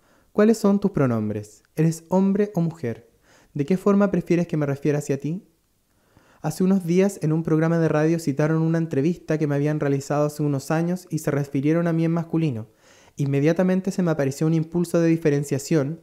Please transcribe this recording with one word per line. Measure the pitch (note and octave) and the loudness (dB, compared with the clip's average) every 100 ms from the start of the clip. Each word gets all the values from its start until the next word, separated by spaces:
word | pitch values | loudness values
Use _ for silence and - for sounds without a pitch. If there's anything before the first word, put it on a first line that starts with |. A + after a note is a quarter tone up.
| _ _ _ | _ _ _
¿Cuáles | - G#3+ A3 | 2 2 4
son | G3+ G3+ | 2 2
tus | G3+ | 0
pronombres? | F3 C3+ A2+ G#2+ G#2 G#2 - _ - | 0 0 0 -2 -6 -10 -20 _ -2
¿Eres | D#3+ D#3+ - | 0 0 -2
hombre | F#3 G3 G3 G#3 | 0 2 2 0
o | F3+ | 0
mujer? | E3 - A#2+ A2+ _ _ _ _ _ | -2 -4 -8 -8 _ _ _ _ _
¿De | C#3+ | -6
qué | C#3 F#3 | -2 0
forma | G#3 G3+ G3+ | 2 2 2
prefieres | F3 - E3+ E3+ | 0 0 0 0
que | D#3 | -2
me | C#3+ | -2
refiera | C#3 D3+ D3 | -2 0 -2
hacia | - C#3 | -2 -4
ti? | D3 F3+ - _ _ _ _ _ _ _ _ _ | -4 -8 -10 _ _ _ _ _ _ _ _ _
Hace | D#3 - | -8 0
unos | F#3 G3 | 2 2
días | E3 F3 G3 G3 | 2 2 2 0
en | D#3 | -2
un | D#3+ | 0
programa | D#3+ D#3 D#3+ E3 | 0 0 2 2
de | D#3+ | 2
radio | D3+ D#3 E3 | 2 0 0
citaron | D3 C3+ D#3 D#3+ | -2 -2 0 2
una | D#3+ E3 | 0 0
entrevista | D#3+ C3+ D3+ E3+ - D#3 | -2 0 0 -2 -4 -2
que | D3+ | 0
me | |
habían | C#3+ D3 D3+ | 0 0 0
realizado | D3 C#3 - D3 D3 | 0 -2 -2 -2 -2
hace | D3+ | -2
unos | D3 C#3 - | -2 -2 -2
años | D#3+ E3+ F3+ - | -2 -2 -4 -6
y | D3+ | -6
se | D#3 | -2
refirieron | C#3 C#3+ C#3 C#3+ E3 E3+ | -2 -2 -2 0 2 0
a | |
mí | E3 | 0
en | E3 | 0
masculino. | E3 D#3+ D#3+ D#3+ A2+ A2+ _ _ _ _ - | 0 -2 -2 -2 -4 -10 _ _ _ _ -6
Inmediatamente | C#3 C#3 D3 E3+ F#3 F#3 F#3+ | -2 2 2 2 2 0 -2
se | F#3+ | -2
me | F3 | 0
apareció | D#3 C3+ C3 D#3+ | 0 -2 0 0
un | |
impulso | E3 D#3 F3 E3+ E3+ | 0 0 -2 0 2
de | E3 | 2
diferenciación, | E3 E3 C#3+ D3 C#3 - D#3+ C3+ E3 | 2 2 0 -2 -4 0 0 0 -6